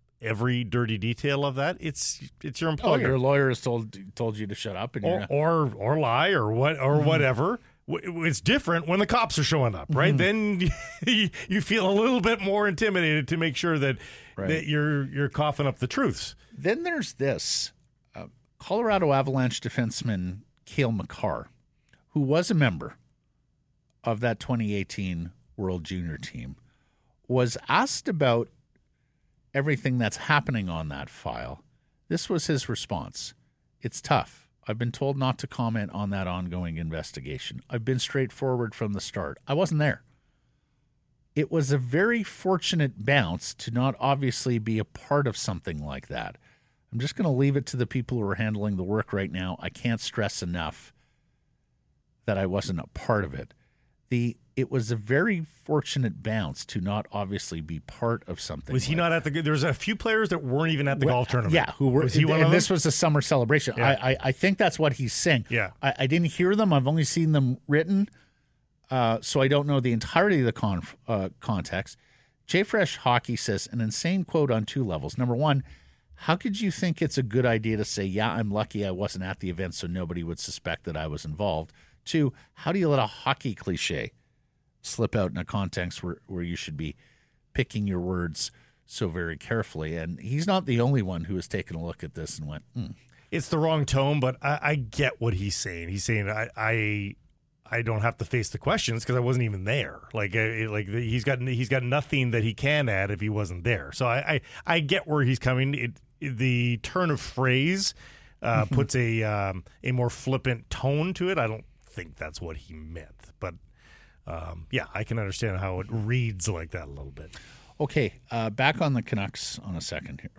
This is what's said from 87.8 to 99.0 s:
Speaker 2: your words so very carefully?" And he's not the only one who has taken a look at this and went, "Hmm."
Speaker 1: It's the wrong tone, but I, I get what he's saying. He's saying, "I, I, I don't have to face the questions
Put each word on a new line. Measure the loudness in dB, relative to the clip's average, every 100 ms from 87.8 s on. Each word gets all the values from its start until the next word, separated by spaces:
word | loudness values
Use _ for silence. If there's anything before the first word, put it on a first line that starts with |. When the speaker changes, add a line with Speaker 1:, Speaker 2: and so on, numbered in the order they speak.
| -2
Speaker 2:
your | -2
words | -2 -2 -2 -4 -6 -8 _ _ _
so | -6 -4
very | -2 -6 -8
carefully?" | -4 -2 -2 -6 -6 -6
And | -6 -8
he's | -6 -4 0
not | 0 2
the | 2
only | 4 2
one | 0 -4
who | -4 -6
has | -4
taken | -6 -6 -6
a |
look | -8 -8
at | -12
this | -10 -10 -8
and | -10
went, | -10 -10
"Hmm." | -10 -10 -12 _ _ _
Speaker 1:
It's | -6 -2
the | 0
wrong | 2 2 2
tone, | 2 4 2
but | 2 0
I, | -2 0
I | 0
get | 0 -2 0 0 2
what | 0
he's | 0 0
saying. | -2 -4 -6 -6
He's | -4
saying, | 0 0 0
"I, | -4 -4 -2
I, | 0 2 0 -2 -4 -10 _ _ _ _ -6
I | -2
don't | 0 0
have | 0 -2
to |
face | -2 -2 -2
the | -2
questions | 0 0 0 -2